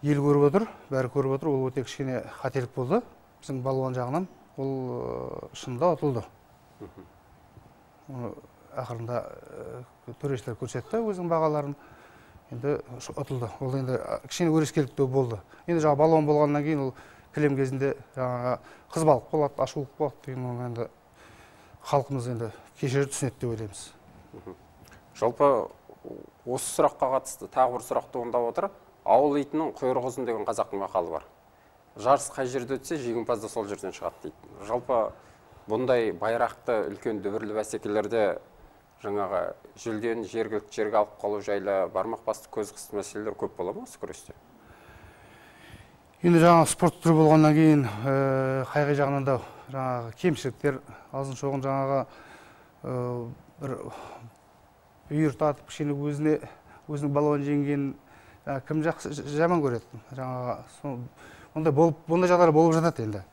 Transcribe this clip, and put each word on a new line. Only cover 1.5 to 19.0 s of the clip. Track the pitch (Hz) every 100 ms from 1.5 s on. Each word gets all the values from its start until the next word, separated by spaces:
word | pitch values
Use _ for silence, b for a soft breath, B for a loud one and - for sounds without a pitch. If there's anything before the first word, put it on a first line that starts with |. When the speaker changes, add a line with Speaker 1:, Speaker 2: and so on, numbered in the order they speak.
Speaker 1:
Ол | 135 131
өте | 131
кішкене | 120 - 135 127 - -
қателік | 131 135 123
болды | - 123 202 240 - _ _
біздің | - 135
балуан | 127 131 131
жағынан. | 127 123 147 185 - - -
Ол, | 135
ы, | 135 127 123 - 60 64 - - -
шынында | - 123 170
ұтылды. | 156 151 120 101 - _ _ _ _
Speaker 2:
Мгм. | 92 - 87 _ _ - _ - - _ _ _ -
Speaker 1:
Оны | 131 120 - - _ -
ақырында, | - 123 117 117 120 - - - - - 120 127 _ -
ы, | 120
төрешілер | 143 135 - 113
көрсетті | 120 127 - 220
өзінің | 226 185 175
бағаларын. | 165 156 151 143 143 B B B B B B _
Енді | 120 139 143 - 120
ш-, | -
ұтылды. | - 139 131 117 -
Ол | 135 135
енді, | 131 127
а, | - - -
кішкене | - 170
өрескелік | 156 151 - 135 -
те | 135
болды. | 131 123 110 - B -
Енді | 170
жаңа | 151 143
балуан | 160 160 147
болғаннан | 147 147 147
кейін | 147 151 135
ол | - B B B
кілем | - 147 135
кезінде | 135 131 139 131 - -
жаңағы | 127 123 123 120 B B B
қыз | -